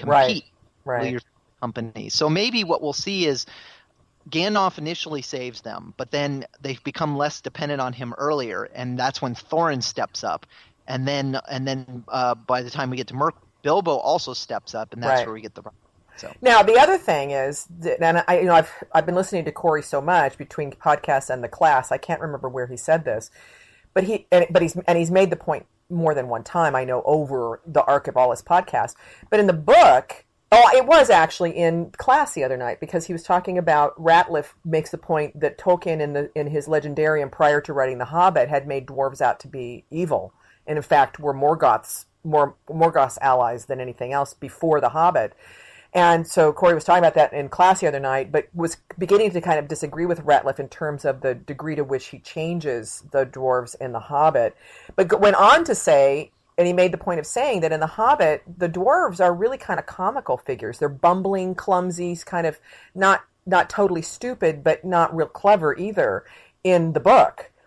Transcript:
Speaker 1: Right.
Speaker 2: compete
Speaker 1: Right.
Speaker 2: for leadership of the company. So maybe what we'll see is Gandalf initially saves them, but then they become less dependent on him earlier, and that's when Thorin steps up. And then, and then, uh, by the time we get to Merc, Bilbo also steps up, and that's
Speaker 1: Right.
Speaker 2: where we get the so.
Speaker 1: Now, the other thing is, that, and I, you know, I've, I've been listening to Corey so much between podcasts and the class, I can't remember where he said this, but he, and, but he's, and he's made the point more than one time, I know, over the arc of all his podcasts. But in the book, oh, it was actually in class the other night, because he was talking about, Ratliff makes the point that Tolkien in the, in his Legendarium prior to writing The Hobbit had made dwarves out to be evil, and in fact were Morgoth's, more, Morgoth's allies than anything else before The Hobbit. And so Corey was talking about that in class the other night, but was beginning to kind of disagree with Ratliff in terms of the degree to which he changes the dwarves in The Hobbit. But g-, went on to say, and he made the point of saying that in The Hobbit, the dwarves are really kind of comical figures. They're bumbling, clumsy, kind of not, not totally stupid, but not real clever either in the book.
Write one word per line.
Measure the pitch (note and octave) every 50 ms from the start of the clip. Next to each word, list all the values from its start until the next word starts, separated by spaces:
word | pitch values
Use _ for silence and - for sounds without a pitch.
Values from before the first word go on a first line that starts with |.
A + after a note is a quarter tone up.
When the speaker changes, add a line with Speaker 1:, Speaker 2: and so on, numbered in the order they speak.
| -
Speaker 1:
Right. | C#3 D3 C#3 C3
Speaker 2:
compete | B2+ G#3 D3+ - _ _ _ _ _ _ _ _
Speaker 1:
Right. | C#3 B2 A#2+
Speaker 2:
for | C3
leadership | B2+ B2+ A#2+ -
of | _ _ _ _ _ _
the | _
company. | B2 A#2 - A#2+ A2+ A2+ - A2 G#2+ A2
So | - - D#3 D#3
maybe | D#3 F#3+ A3 B3+ A#3+ A3+ F#3+
what | D#3+ E3+ -
we'll | D#3 D3 C#3
see | - - G3+ G3 F#3+ E3+
is | D3 C3 A#2+ - - - - - - - _ _ _ _ _ _ _ _ _ _ C#3+
Gandalf | D#3 D#3+ F3+ G#3+ G#3 G3+ F#3+ F3+ -
initially | E3 D3+ D#3+ E3+ - - D#3+ D3+ C#3
saves | - - D3 B2+ B2+ B2 A#2 -
them, | - A2 G2+ - - G#2+ -
but | - B2+ -
then | - C#3+ C#3+ C#3+ C#3 C3+ - - _ _
they | - C3+ C3 - -
become | C#3+ - - D#3+ D3+ C#3+
less | C#3 D3 D3+ - -
dependent | - - - - D3+ C#3+ C#3+ C3+
on | B2+ B2+ A#2+
him | B2+ B2+ A#2+ -
earlier, | C3 C#3 D3+ D3+ C#3+ B2 A2 F#2 F#2+ G#2+ - -
and | B2 B2+ B2 B2 B2+
that's | B2 C3+ - -
when | C#3 B2 A#2+
Thorin | - - - D#3+ E3 E3+ D#3+ C#3 B2
steps | - - - - - - - - A#2
up. | G2 D#2 - - _ _ _ _ _ _ _ _
And | - C3 C3 C3
then, | C#3 C#3+ C#3 C3+ C3+ C3 C3 - -
and | C#3 C3 C3
then, | C3+ C3+ C3+ B2+ C3 B2+ A#2+ A2 -
uh, | C3+ B2+ B2+ B2 A#2+
by | A2+ A2+ - B2 B2+
the | B2 A#2+
time | - D3 C3+ B2+
we | B2+
get | B2+ A2+
to | - B2
Merc, | C3 D3 D#3+ - _ _ _ _ _ -
Bilbo | C#3+ E3 G3+ F3+ E3 C#3+
also | - - C#3 E3 E3+ - C3 B2
steps | - - - A#2 G#2 - - -
up, | A2 A2 - -
and | A#2+
that's | A#2+ C3+ C3 B2
Speaker 1:
Right. | A#2
Speaker 2:
where | A2+ A2
we | A2
get | A2 G#2 -
the | F#2 F#2+ G#2+ - _ _ _ _ _ _ _ _
so. | - - - - -
Speaker 1:
Now, | B3+ B3+ A#3 G#3+
the | G3 G#3+ A3+ B3
other | D4+ F4+ F#4+ F4
thing | - G#3+ D#3+ C#3+ C#3 C#3
is, | C#3 C3+ C3 C#3+ D3 - - - E3+ E3+
that, | D#3+ E3 - - E3
and | E3 E3+ E3+ -
I, | F3 F3+ F3
you | F#3
know, | F3+ E3+
I've, | D#3+ D#3 - - - - - -
I've | D#3+ D#3
been | E3+ F3
listening | F#3 F#3+ - G3+ E3+ D#3
to | D#3
Corey | - - - E3 D3+ D3+
so | - - D3 C#3
much | C#3+ E3+ F3+ E3+ C#3+ C3 -
between | - C#3 - - D#3+ D3 C#3
podcasts | - - - D#3+ D3 - - D3+ C#3 C3+ - -
and | B2+ B2+ A#2+
the |
class, | - - - E3+ D#3 C#3+ - - -
I | C3
can't | - - - E3 -
remember | - D3+ C#3+ - C3
where | B2+ B2+ B2+ B2
he | B2 B2+
said | A#2 - D#3+ D#3+ E3 D3+
this, | B2 G#2+ A2+ - - _ _ - - - _ _ _ _ _ _ _ -
but | F#3+ F#3
he, | G#3 A3 - - _
and, | F3+ F3+ F3 -
but | F3 F3+
he's, | E3+ D#3+ - F3 -
and | F3 F3 E3+
he's | E3 E3
made | F#3 F#3+ G3 E3+
the | E3
point | - - E3 D3 - - _ _ _ _ -
more | F3 E3+ E3 D#3 D3
than | C#3 B2+
one | A#2+ A#2 A2+ A2
time, | - - F3 E3 C#3+ C3+
I | C3 C3
know, | B2+ B2+ B2 -
over | - D3+ D#3 D3 C3+ C#3 B2 A#2 A#2 A2+ - _
the | E3 D3+ C#3+ -
arc | C3 C#3+ D3+ -
of | C#3+ -
all | B2+ B2+ B2
his | A#2 - -
podcasts. | - E3+ F3+ A#2+ - - A#2 A2+ - - _ - - - - - -
But | G#3+ G#3
in | G3+
the | F#3+ E3+
book, | D#3 D3 G#3 C#4 F4 D4+ E3 C3 C3 - - - - _ _ _ _ _ _
oh, | - A#3+ A#3+ C4 B3
it | C4 B3
was | C4+ E4 D#4 B3+ -
actually | G3 E3 D#3+ E3 - - F3 E3+ -
in | E3+ E3+ E3 E3 E3+ E3 -
class | - - - C4 C4 D4+ C#4+ - -
the | D#3+ C3
other | B2+ C3
night, | B2 B2 A#2+ - -
because | D#3 - - E3 E3
he | - F3
was | E3 -
talking | - F3+ F3+ F3+ F#3+ F3+
about, | F3+ E3 E3+ D3+ D3 D3 D3 -
Ratliff | - D#3+ E3 D#3+ F3 F3 E3 E3 D3 C#3+ - _ _ -
makes | E3 D#3+ D#3 D#3 -
the | - -
point | - - D#3+ D3+ D3+ C#3+ - D3
that | D#3+ C#3+ -
Tolkien | - - F#3 F3+ F3 - F3 D#3+ D#3
in | D3 D3 C#3+
the, | C#3+ D3 C#3+ -
in | D#3 D3
his | D3 D#3 D3 C#3+
Legendarium | D#3 D#3 D3+ C#3+ D3 C#3+ D#3 D#3 D#3 D#3 D3+ C#3 C3+
prior | - - D3+ D3 D3 D3
to | - D#3+ C#3+
writing | C3+ C3 C3 B2+
The | B2 A#2+
Hobbit | B2 D#3 E3+ F3+ F#3+ E3 C#3+ B2 C#3+
had | D3 C#3 C#3
made | D3 C#3 C3+ B2+
dwarves | - C3+ C3+ C3+ C3+ C3+ -
out | C#3 A#2+ - -
to | -
be | C3 C#3+ C3 A#2+ A#2+ A#2+ - - _
evil, | - E3 F3+ D#3 C3+ F#2+ F#2 - _ _ _ _ _ _ _
and | D3+ D3+
in | D3+ C#3
fact | - D#3+ C#3+ - - - -
were | D3 C#3+ C3+
Morgoth's, | C3+ D3 D3 E3 D#3 D3+ B2+ - - - - - - - _ _ _ -
more, | D#3 D3+ D3 C#3 C#3 - _ _ -
Morgoth's | D#3+ D#3+ E3 E3 D3 D3 C3+ B2 - -
allies | C#3 C3+ B2+ B2+ A#2+ A#2 B2 A#2+ A2+
than | - C3+ C3
anything | B2+ B2 A#2 - A#2+ B2 C#3
else | C#3 C#3 - -
before | _ - B2+ - - E3 D#3+ D3+ C#3+
The | B2 A#2
Hobbit. | C3 D#3+ E3+ F3 E3 B2+ G#2+ - - _ - - - - - - - - _ _ -
And | F3+ F3 E3+ E3+ E3 E3
so | - - F3+ D#3+ D3+ D3+
Corey | - F#3 F3 E3+
was | D3+ -
talking | - F3 F3+ E3+
about | D#3 -
that | D#3+ C#3+ - -
in | C#3+ C#3+ C3
class | - - F3+ F#3 G3 -
the | F#3
other | D3+ C#3 C#3
night, | C#3 C3 C3+ C3+ C3 -
but | - D3+ - - -
was | E3+ E3 E3 - - _ - -
beginning | E3+ F#3 E3 G3+ G3+ A3 G3+
to | F3 E3+
kind | E3 F3 D#3 D3+
of | D3
disagree | C#3+ D#3 - D#3 C#3+ - D#3+ F3
with | F3 E3+ D#3+ D3+
Ratliff | D3+ C#3+ - - C3+ C3+
in | - C3+ -
terms | - - D#3 D3+ D3 C#3 -
of | C#3+ C3 C3
the | C3+ C3 A#2+
degree | B2 - - C#3+ - - D#3 D3+
to | D3 C#3+
which | C3 C3+ B2+ -
he | - - -
changes | - - - D#3+ D#3+ E3+ F3 E3+ D3+ C#3 A#2+ A#2 G#2+ - - - - -
the | - C3+ C3+
dwarves | C3 - C3 C3 C3 B2+ B2 A#2+ A#2+ -
in | - C3 B2+
The | A#2 A2+
Hobbit. | - - D3 C#3+ D#3 D#3+ C#3 B2 A2+ - - _ _ - - - - - -
But | - G3 E3+
g-, | A3
went | G3+ G#3 G#3 -
on | - G3+ A3 C#4+ E4+ E4
to | C#4+ G#3
say, | - - E3+ D3+ C#3 C#3 C#3 C#3 D3+ - - _ _ _ _ _
and | F3 F3
he | F3+
made | F3+ F3+ F3+ F3+ F#3
the |
point | F3+ - F3+ F3 D#3+
of | D#3
saying | - - A#3 C#4 C#4+ A3 F3
that | D#3+ D#3 D#3+
in | D#3
The | D#3+
Hobbit, | D#3+ - G#3+ A3 C4 D4+ G#3 F3 D#3 D3+ - - F3 E3+
the | - F3+ E3+
dwarves | E3 F#3 G3 - D#4 F#4 F4 A3 E3+ F#3
are | F3+ F3 F3
really | E3+ G#3+ B3 C4+
kind | B3+ - - F3 D3+
of | -
comical | - - - F#3 G#3 C4+ C4+ - - C3
figures. | - - - B2+ - A2+ A2+ A#2+ -
They're | D3
bumbling, | C#3+ C#3 C3 - E3+ F3+ F#3+ F#3 G3 G3 F#3+ F#3 F#3 F3+
clumsy, | - - G3+ F#3 F3+ F3+ F#3 E3+ F3 F3 F3 F3 E3 -
kind | - F#3 E3+ E3
of | D#3 D3+ - _ _ - - _ _ -
not, | F#3 F#3+ G3 F#3+ - - _ _ _ _
not | F3+ F#3 - - -
totally | - G#3 G3+ F#3 F3 E3
stupid, | D#3+ - - - A#3+ B3 B3+ - F3+ D#3+ D3+ C#3+ C#3
but | D#3+ D3+ - E3+
not | F#3 F3 E3 E3 - E3
real | D#3+ D3
clever | - - - - G3+ G#3+ F#3 D#3 D3 C#3
either | E3+ F#3 A3 G3+ F#3+ C#3 G#2+ F#2+ - - - - - _ _ _ _ -
in | F#3 F3+ F3 E3 E3 D3+
the | D3+
book. | - G3 C4 A3+ - - - - - - _ _ _